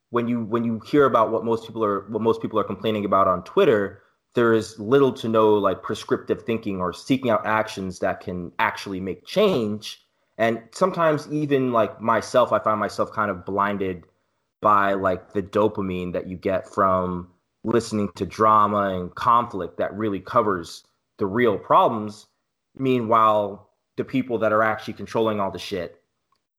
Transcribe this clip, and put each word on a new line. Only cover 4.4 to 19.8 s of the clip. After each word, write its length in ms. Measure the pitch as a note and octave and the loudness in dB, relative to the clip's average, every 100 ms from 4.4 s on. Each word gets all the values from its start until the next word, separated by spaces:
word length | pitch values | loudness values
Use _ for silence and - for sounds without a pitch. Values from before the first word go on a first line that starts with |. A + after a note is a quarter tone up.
| A#2 | 4
is 240 | A2 G#2 - | 4 0 -10
little 340 | G#2 C#3 C3+ | 2 4 4
to 160 | C3 A2+ | 2 0
no, 240 | A2 A2 | 4 6
like, 280 | G#2 G2 F#2 | 4 2 -2
prescriptive 600 | - G#2+ - A#2 - E3+ | -6 -8 -2 -4 -2 -4
thinking 360 | - A2+ G2+ F#2+ | -2 -4 -4 -4
or 120 | F2+ | -4
seeking 360 | - - C3 A#2+ | -6 -2 -2 2
out 160 | G#2+ | 0
actions 540 | G#2 A2 G#2+ - F#2+ F2+ | 0 -2 -2 -6 -8 -4
that 220 | F#2+ F2+ | -4 -4
can 300 | - F2+ E2+ - | -8 -10 -10 -2
actually 400 | G#2+ - G2+ F#2 | -2 -2 -10 -8
make 280 | F#2+ - - | -8 -10 -4
change. 760 | F#3 G#3 D3+ G#2+ G#2 - - _ _ _ - | 0 2 2 -2 -6 -10 -18 _ _ _ -2
And 240 | A2+ A2+ - | 0 0 -8
sometimes 600 | - F#3 F3 D#3+ D3 - | -2 -2 2 0 0 -2
even, 420 | D3+ D3 C#3 B2+ | -6 0 0 2
like, 280 | A#2 G#2 - | 2 0 -2
myself, 500 | A2+ A2 - B2+ A2+ | 0 0 2 2 4
I 80 | G#2+ | 2
find 220 | A2 G#2+ | 0 0
myself 320 | G2+ - G2+ | -2 -2 -4
kind 180 | - G#2 | -2 -4
of 140 | F2+ | -4
blinded 600 | F2+ G2 G2+ G2+ F#2+ F2 - _ _ _ _ _ | -4 -2 -2 0 -4 -6 -12 _ _ _ _ _
by, 320 | G#2 G2+ G2 | 2 4 4
like, 400 | F#2+ F#2+ F#2 - | 2 0 -2 -4
the 80 | G#2 | -6
dopamine 720 | F#2 G#2 G#2+ G#2 F#2+ F2+ F2+ | -2 2 2 0 -4 -4 -4
that 140 | F2 F#2 | -6 -6
you 80 | F2+ | -6
get 360 | F#2+ F#2+ - | -2 -2 -2
from 560 | - G2 F#2 F2+ F2+ F2+ _ _ _ | 0 2 2 0 -4 -8 _ _ _
listening 460 | A2 A#2 - G#2+ G2+ | 0 0 0 -4 -4
to 100 | - | -4
drama 760 | F2+ - A2 G#2+ G#2 G#2 G2 F#2 | -8 0 4 6 4 2 0 -2
and 160 | F2+ | -6
conflict 600 | - B2 A#2 A2+ G2 E2+ | -4 2 2 2 -6 -8
that 180 | - | -4